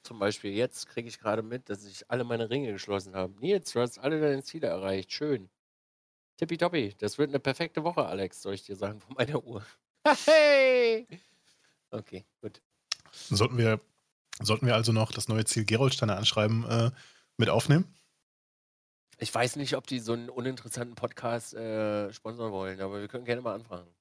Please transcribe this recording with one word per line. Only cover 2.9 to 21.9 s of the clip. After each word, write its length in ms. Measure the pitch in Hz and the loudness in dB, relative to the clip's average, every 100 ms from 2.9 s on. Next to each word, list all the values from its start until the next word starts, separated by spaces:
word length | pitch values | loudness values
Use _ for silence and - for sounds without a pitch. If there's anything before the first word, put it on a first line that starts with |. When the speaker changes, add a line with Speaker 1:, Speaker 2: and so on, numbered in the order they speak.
| 101 95 95 | -4 -4 -6
Speaker 1:
habe. 180 | 92 101 | -6 -4
„Nils, 320 | 139 202 - | -2 -2 0
du 80 | 117 | -2
hast 160 | 120 - | -2 -2
alle 200 | 135 156 | -4 0
deine 220 | 151 139 | 0 0
Ziele 240 | 135 165 135 | -6 -6 -4
erreicht. 440 | 87 95 95 92 | -2 -2 -4 -4
Schön.“ 380 | - 151 131 92 _ _ _ _ _ _ _ _ _ | -6 -2 -2 -4 _ _ _ _ _ _ _ _ _
Tippitoppi, 580 | 165 165 175 170 107 101 | -6 0 0 0 -2 -4
das 180 | 104 - | -6 0
wird 100 | 143 | 0
eine 100 | 139 | 0
perfekte 440 | 139 131 165 - | -2 -2 -2 -2
Woche, 220 | 160 165 - | -2 0 -2
Alex, 360 | 98 95 - | -2 -4 -6
soll 120 | 98 98 | -8 -8
ich 80 | - | -10
dir 100 | 98 | -6
sagen, 240 | 101 107 | -6 -8
von 140 | - 135 | -14 -4
meiner 280 | 127 147 | -2 -2
Uhr. 220 | 117 117 - - _ _ 302 | -6 -14 -14 -20 _ _ 2
<laughs> 200 | - - | 4 8
Hey! 840 | 311 302 277 262 254 233 226 240 175 _ _ _ _ _ _ _ | 8 8 8 6 6 4 2 -4 -18 _ _ _ _ _ _ _
Okay, 340 | 113 104 92 - _ | -10 -10 -14 -16 _
gut. 200 | 110 - _ _ _ - - - - | -16 -16 _ _ _ -12 -12 -20 -4
Speaker 2:
Sollten 280 | 98 131 127 | 2 4 4
wir, 240 | 113 110 _ _ _ _ _ - | 4 2 _ _ _ _ _ -8
sollten 240 | 107 113 123 | -2 2 4
wir 80 | 113 | 4
also 160 | 117 | 4
noch 200 | 110 110 | 2 2
das 160 | - - | -2 -2
neue 180 | 110 110 | 0 0
Ziel 200 | - 107 | 0 2
Gerolsteiner 520 | 113 135 - 110 95 | 4 4 2 0 2
anschreiben, 460 | 107 - 107 113 117 | 2 2 2 2 2
äh, 260 | 117 117 - - _ _ - | 2 2 0 -20 _ _ 0
mit 120 | 110 | 2
aufnehmen? 460 | 98 - 147 185 _ _ _ _ _ _ _ _ _ _ _ _ - | 4 6 4 4 _ _ _ _ _ _ _ _ _ _ _ _ -10
Speaker 1:
Ich 100 | 113 | -6
weiß 220 | 113 123 147 | 0 0 0
nicht, 220 | 135 135 | -2 -4
ob 100 | - | -2
die 120 | 127 | -6
so 140 | 110 | -2
einen 160 | 120 120 | -4 -4
uninteressanten 680 | 123 123 127 120 123 120 117 | -6 -6 -6 -10 -8 -8 -6
Podcast, 580 | 123 - 123 117 - | -8 -4 -4 -4 -6
äh, 580 | 113 113 110 107 | -10 -6 -2 0